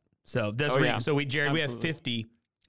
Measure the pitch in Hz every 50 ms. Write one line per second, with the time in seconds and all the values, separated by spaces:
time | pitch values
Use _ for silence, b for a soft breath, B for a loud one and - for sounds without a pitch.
0 | _ _ _ _ _ - - 123 107 104 110 120 147 147 127 139 - 123 117 113
1 | 117 - 147 143 143 135 120 151 143 143 143 160 151 131 120 117 - 165 156 -
2 | - 127 120 117 113 - _ _ _ _ _ _ _